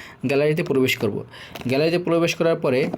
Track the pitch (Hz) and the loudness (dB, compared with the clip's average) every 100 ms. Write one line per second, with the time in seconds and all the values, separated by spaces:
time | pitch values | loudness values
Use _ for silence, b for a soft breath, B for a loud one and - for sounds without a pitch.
0 | B B 127 139 151 156 - 131 131 - | B B -2 2 2 0 0 2 2 0
1 | 110 101 - B B B 123 135 160 175 | -2 -4 -10 B B B -2 0 2 0
2 | 175 165 165 - 165 160 160 123 170 | 0 2 2 2 2 2 2 2 0